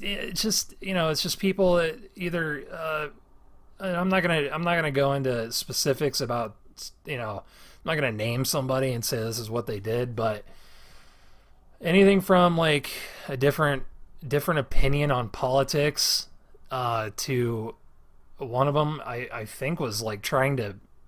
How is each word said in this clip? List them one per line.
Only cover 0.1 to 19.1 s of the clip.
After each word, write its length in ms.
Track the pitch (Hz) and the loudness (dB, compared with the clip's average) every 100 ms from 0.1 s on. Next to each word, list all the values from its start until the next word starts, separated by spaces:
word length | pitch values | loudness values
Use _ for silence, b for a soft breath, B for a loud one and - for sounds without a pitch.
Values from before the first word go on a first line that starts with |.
| 202 - 175 | -6 -6 -4
just, 320 | 214 - - - | -2 -2 -4 -8
you 140 | 185 | -4
know, 160 | 185 160 | 0 0
it's 120 | 151 | 0
just 160 | 175 - | -4 -2
people 380 | 190 190 185 175 | 0 2 4 4
that 220 | 165 160 - - | 2 -4 -12 -8
either, 480 | 175 170 160 147 - | -4 -2 -2 -4 -8
uh, 360 | 165 160 156 151 - - - - - - - | -10 -6 -4 -6 -12 -20 -20 -20 -20 -20 -10
I'm 240 | 190 175 185 | -4 -2 2
not 140 | 190 | 2
gonna, 280 | 170 160 143 | 2 2 0
I'm 100 | 156 | -2
not 120 | 170 170 | 0 0
gonna 160 | 156 | 2
go 200 | 139 139 | 2 2
into 400 | 139 131 120 113 | 2 0 -2 -2
specifics 720 | - - 131 147 131 147 - | -6 -6 -2 0 0 0 -2
about, 340 | 120 120 113 - - - - - - | -2 -2 -4 -10 -20 -18 -18 -16 -10
you 120 | 131 | -8
know, 220 | 110 98 | -8 -10
I'm 420 | - - - - | -12 -20 -20 -10
not 120 | 151 160 | -4 -2
gonna 180 | 135 | 0
name 320 | 107 131 120 131 | 0 -2 0 0
somebody 480 | 156 135 131 131 | 0 0 0 0
and 100 | 120 | -2
say 140 | - 123 | -4 -4
this 200 | 113 113 | -4 -6
is 120 | 110 | -6
what 180 | 117 113 | -6 -4
they 140 | 104 | -6
did, 340 | 107 120 123 113 | -2 -2 -2 -2
but 300 | 110 107 - b b b b b b b b b b - - - | -2 -2 -8 b b b b b b b b b b -20 -20 -8
anything 400 | 180 185 196 196 | 2 6 8 6
from, 360 | 185 185 175 165 | 6 6 6 4
like, 320 | 160 147 - - B B - | 4 2 0 -10 B B -10
a 80 | 135 | 0
different, 480 | 143 139 147 135 - - - - 139 | 2 4 2 0 -4 -10 -18 -14 -2
different 360 | 143 - 156 | -2 0 0
opinion 500 | 131 - 139 143 147 | 6 8 8 6 2
on 160 | 127 117 | 0 -2
politics, 1000 | - 127 135 135 151 147 - - - - - - - - | -4 0 2 2 2 0 2 0 0 -4 -16 -20 -20 -8
uh, 380 | 131 123 113 107 - | -4 -2 -2 -4 -6
to 580 | - 127 120 113 113 - - - - - - - | -4 0 0 -2 -6 -12 -20 -20 -20 -20 -20 -12
one 320 | 131 123 143 | -4 0 2
of 80 | 147 | 2
'em, 240 | 151 151 | 0 -2
I, 220 | - | -8